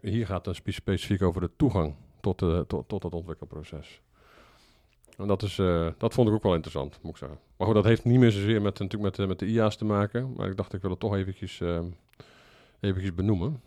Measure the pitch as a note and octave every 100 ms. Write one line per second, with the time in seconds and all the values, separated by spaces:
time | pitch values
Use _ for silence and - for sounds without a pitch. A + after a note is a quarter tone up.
0 | G#2+ A2 G#2+ F#2+ - F2+ - - - F#2
1 | - G2 F#2 F2 F2 - C3+ F#2+ D#2 C#2+
2 | - _ G2+ F2 F2+ E2+ - E2 - G2+
3 | F2 E2+ E2+ D#2 - D#2 D#2 D2+ - -
4 | _ _ _ - - _ _ _ _ _
5 | _ - G2+ G2 G2+ - F#2 E2+ E2 -
6 | A2+ - A2+ G#2+ G2+ E2+ - D2+ C#2+ -
7 | E2 - C#2 D2 _ _ F#2+ G#2+ G2+ A2+
8 | A#2+ B2+ A#2+ G2+ G2+ A2 G2+ - G2 G#2
9 | G2+ - G2 F#2 F#2+ A2+ G#2+ - G#2+ G2+
10 | G#2 A#2+ C3 - F#2+ F#2+ G2 F#2+ F#2+ F2+
11 | A2 G2+ F#2+ F#2 F#2 - F2 E2+ F2 E2+
12 | _ _ - - - - _ _ G#2 F#2
13 | F#2+ F2 G2+ G2 G#2 C#3+